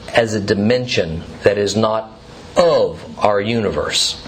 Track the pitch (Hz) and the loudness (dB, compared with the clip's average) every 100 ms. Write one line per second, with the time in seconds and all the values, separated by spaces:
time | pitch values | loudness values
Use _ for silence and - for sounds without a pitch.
0 | - - 117 107 95 95 104 123 123 - | -4 0 2 0 0 2 2 0 0 -2
1 | 87 82 - - 107 101 101 101 110 110 | -2 -4 -10 0 2 2 0 2 0 0
2 | - - - - - - 175 143 98 80 | -6 -14 -20 -20 -6 2 4 4 2 -2
3 | - - 104 101 104 117 101 76 - - | -14 -2 2 2 0 0 0 -2 -2 -2
4 | - - | -2 -4